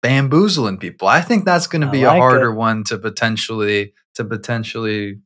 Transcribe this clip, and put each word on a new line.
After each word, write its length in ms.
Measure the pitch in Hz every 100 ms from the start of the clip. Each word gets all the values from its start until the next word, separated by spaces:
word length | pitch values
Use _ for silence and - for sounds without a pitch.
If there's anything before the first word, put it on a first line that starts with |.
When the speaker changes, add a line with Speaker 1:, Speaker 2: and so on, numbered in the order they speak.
Speaker 1:
bamboozling 760 | 123 135 139 151 208 170 110 95
people. 300 | 90 - 95
I 120 | 139
think 240 | 170 233
that's 220 | 185 175 175
gonna 220 | 165 143
Speaker 2:
I 20 |
Speaker 1:
be 120 | 139
a 40 | 131
Speaker 2:
like 80 | -
it. 40 |
Speaker 1:
harder 340 | 127 127 123
one 300 | 110 113 110
to 140 | 104 110
potentially, 920 | 110 104 117 110 - 113 104 104 101 _ _
to 100 | -
potentially 960 | 107 113 110 117 113 117 113 107 101 101